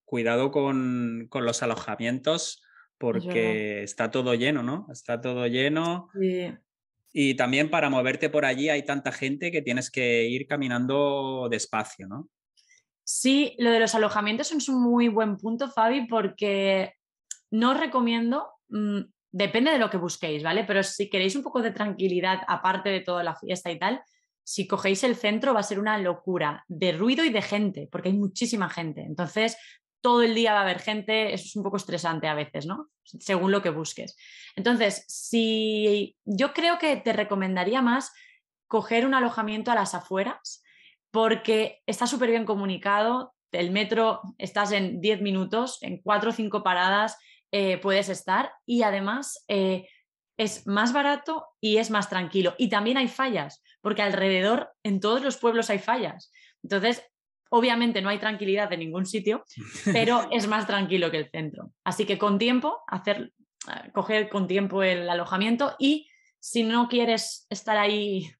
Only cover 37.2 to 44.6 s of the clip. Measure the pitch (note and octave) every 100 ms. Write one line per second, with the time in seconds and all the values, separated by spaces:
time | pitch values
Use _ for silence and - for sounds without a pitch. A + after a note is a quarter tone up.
37.2 | G#3 G3 F#3+ F#3 F3+ C4 A#3+ B3+ - -
38.2 | - _ _ _ - A3 A3+ A#3 C4+ C4
39.2 | A#3+ A3+ G#3+ G#3+ B3 A3+ F#3+ F3 - F#3+
40.2 | A3 - - - _ _ - _ _ A3
41.2 | A3 A3 A3 A3 A3 - - G#3 A#3+ C4+
42.2 | A#3+ A3+ G#3+ G3+ G3 F3+ G3+ G3+ A3+ B3+
43.2 | C4 _ _ E3+ F3 G3 G#3+ A3+ A3+ -
44.2 | F#3+ - F#3+ G3+